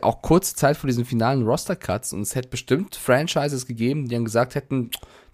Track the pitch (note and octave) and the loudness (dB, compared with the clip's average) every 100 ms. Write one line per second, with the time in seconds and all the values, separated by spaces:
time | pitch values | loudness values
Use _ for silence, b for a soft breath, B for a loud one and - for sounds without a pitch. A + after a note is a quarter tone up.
0 | - A2+ - E3 F#3 - C#3 D3 C#3 A#2+ | 2 0 4 4 2 2 2 2 0 -2
1 | A#2+ A#2 A2+ C3+ A2 C3 - F#3 - G2 | 0 0 2 2 2 0 -2 -6 -4 -4
2 | - - G#2 - B2 A#2+ - C3 G3 - | -4 -6 -4 -4 -6 -8 0 0 0 -4
3 | - B2+ D#3+ - D3 C3+ B2+ A#2 A#2 D3 | 2 2 2 0 0 -2 -6 -2 -2 0
4 | C3 A#2 A#2 A2+ B2 D3 - C3+ A#2 - | -2 -2 0 0 0 -2 -4 -4 -4 -8
5 | B B B | B B B